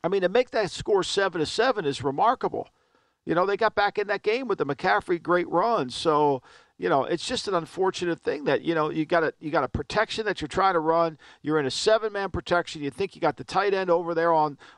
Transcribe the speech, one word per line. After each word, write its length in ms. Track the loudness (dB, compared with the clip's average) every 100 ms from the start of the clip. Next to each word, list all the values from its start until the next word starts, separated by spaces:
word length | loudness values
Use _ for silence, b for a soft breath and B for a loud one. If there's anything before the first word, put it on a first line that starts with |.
I 60 | -2
mean, 120 | 0
to 80 | 2
make 220 | 2 2
that 180 | 0 -2
score 320 | -4 2 2
seven 380 | 2 0 0 0
to 80 | -2
seven 380 | 2 2 2 -2
is 180 | -2
remarkable. 640 | -4 2 2 2 -2 -4 -10 _ _ _ _ _ -2
You 80 |
know, 120 | 0 2
they 120 | 2
got 160 | 0
back 240 | 2 0 -2
in 100 | -4
that 140 | -2
game 260 | 0 -2 -2
with 100 | -2
the 60 | -2
McCaffrey 580 | -2 2 0 0 -4
great 240 | 0 0 2
run. 420 | 0 2 0 -2
So, 540 | -2 0 4 2 0 B B B _
you 120 | 0
know, 160 | 0 0
it's 200 | -4 -4
just 220 | -6 -2
an 60 |
unfortunate 680 | -4 -4 -2 -2 -2 -4 -4
thing 240 | -4 -4
that, 200 | 0 0
you 120 | 0 0
know, 140 | 0
you 160 | -2 0
got 180 | 2
a, 100 | 0 -4
you 100 | -4
got 140 | -2
a 60 | -2
protection 560 | -6 -4 -2 -2 -2 -4
that 160 | -4
you're 80 | -4
trying 240 | 0 2
to 80 | 2
run. 360 | 2 2 0 -2 B B
You're 160 | -2 0
in 80 | 0
a 60 |
seven-man 600 | 0 2 2 2 -4 -6
protection. 520 | -6 0 -2 -2 -8
You 60 | -8
think 260 | -6 -8 0
you 60 |
got 160 | -2 -2
the 80 | -4
tight 280 | 0 0
end 160 | 0 2
over 240 | 0 2
there 200 | 0 2
on, 240 | 2 0 -4 B